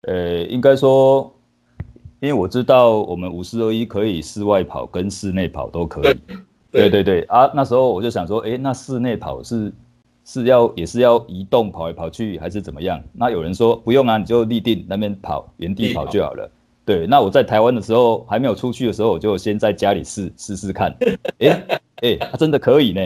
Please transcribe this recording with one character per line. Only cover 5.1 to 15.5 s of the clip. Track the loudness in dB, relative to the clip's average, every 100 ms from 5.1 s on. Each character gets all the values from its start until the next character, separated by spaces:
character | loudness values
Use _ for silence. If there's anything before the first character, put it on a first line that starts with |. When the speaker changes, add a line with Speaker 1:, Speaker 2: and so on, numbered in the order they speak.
Speaker 1:
室 | -6 -6
内 | -4 -4
跑 | -6 -8
都 | -6 -6
可 | -2
以。 | -2 -2 -6 -20 _ _ _
Speaker 2:
对， |
对。 |
Speaker 1:
对， | 2 4
对， | 4
对。 | 4 0
啊， | 2 4 4
那 | 2
时 | 0 2
候 | 2
我 | 0
就 | -4
想 | -4 -4
说， | -4
诶， | -4 -6
那 | -4
室 | -6 -8 -4
内 | -4 -4
跑 | -8 -12
是， | -8 -6 -6 -10 _ _ _ _ -14
是 | -4 4
要， | 6 6 0
也 |
是 | -6 2
要 | 4 4 0
移 | -14
动 | 0 0 0
跑 | -6 -10
来 |
跑 | -8 -12
去 | -8 -8 -8
还 | -8
是 | -8
怎 | -10
么 | -8
样？ | -6 -6 -10
那 | -4 -2
有 | -2
人 | -4
说 | 2 2 2
不 | 2
用 | 4 4
啊， | 2
你 | 2
就 | 0 2
立 | -2
定 | 0 -2 -2
那 | -4
边 | -4 -6
跑， | -8 -8 -10